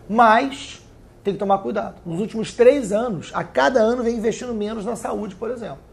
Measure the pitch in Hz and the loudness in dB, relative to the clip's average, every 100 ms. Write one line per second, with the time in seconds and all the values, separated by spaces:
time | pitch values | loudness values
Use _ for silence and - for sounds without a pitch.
0 | - 220 233 220 269 - - - - - | -6 4 6 6 2 -8 -14 -18 -20 -20
1 | - - 202 180 196 196 233 214 190 - | -20 -8 -6 -4 0 0 0 -4 -6 -10
2 | 175 165 214 220 208 - 240 285 208 208 | -8 -6 -4 -4 -6 4 6 6 2 -2
3 | 247 165 - 175 - - 269 254 220 254 | -2 -4 -6 -8 -4 2 2 4 2 2
4 | 233 233 220 - 247 220 208 226 196 233 | -2 -2 -2 -4 -6 -6 -6 -6 -6 -6
5 | - 208 208 - 220 247 196 139 - | -6 -6 -8 -8 -8 -8 -10 -14 -18